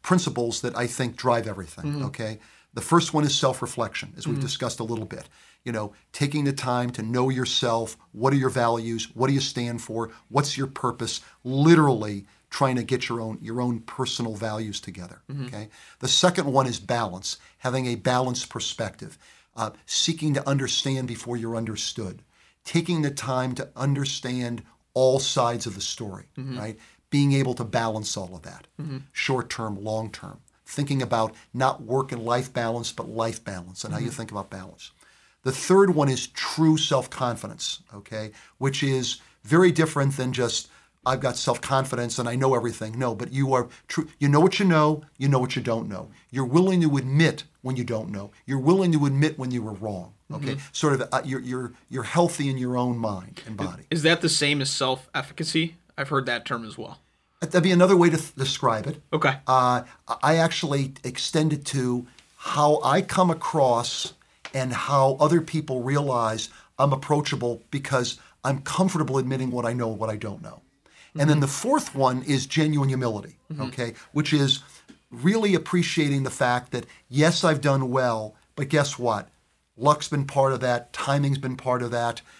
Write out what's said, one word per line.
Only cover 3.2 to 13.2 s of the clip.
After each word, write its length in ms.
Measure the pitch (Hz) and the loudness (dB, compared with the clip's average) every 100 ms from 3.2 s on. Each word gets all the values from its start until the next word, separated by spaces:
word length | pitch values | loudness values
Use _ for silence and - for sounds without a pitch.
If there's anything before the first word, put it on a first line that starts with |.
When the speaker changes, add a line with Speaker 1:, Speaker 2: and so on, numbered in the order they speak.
Speaker 1:
is 100 | 147 | 2
self-reflection, 800 | - 131 127 120 - 107 - - - | 2 0 0 -6 -4 -4 -6 -14 -8
as 100 | 151 | -4
we've 100 | 143 | -2
Speaker 2:
Mm-hmm. 100 | 135 | -4
Speaker 1:
discussed 340 | - 120 - | -4 -4 -4
a 40 | |
little 200 | 113 117 107 | -6 -6 -6
bit. 220 | - - _ - _ | -12 -16 _ -20 _
You 80 | 123 | -6
know, 200 | 110 104 - _ | -6 -6 -12 _
taking 320 | - 143 151 | -4 -2 0
the 80 | 139 | 0
time 380 | 139 131 123 123 | 0 0 0 0
to 120 | 123 | -4
know 280 | 110 123 131 | -2 0 2
yourself. 640 | 127 123 - 123 113 113 - _ | 0 -2 0 0 0 -2 -10 _
What 200 | 107 131 | 0 2
are 40 | 139 | 4
your 120 | 131 | 2
values? 580 | 127 117 117 113 113 - | 2 2 2 -2 -6 -6
What 120 | 113 131 | -2 0
do 40 | |
you 80 | 135 | 0
stand 400 | - 127 120 117 | 0 -4 -4 -6
for? 280 | - 110 113 - - | -6 -6 -6 -10 -4
What's 280 | 131 139 131 | 0 0 -2
your 100 | 135 | -6
purpose? 520 | - 123 - 113 - - _ | -4 -6 -4 -6 -8 -12 _
Literally 840 | 123 135 156 165 147 117 107 101 - _ _ | -4 4 8 8 8 4 -2 -6 -10 _ _
trying 260 | - 135 123 | 0 0 0
to 60 | |
get 240 | - 123 - | -2 -2 -2
your 120 | 117 | -6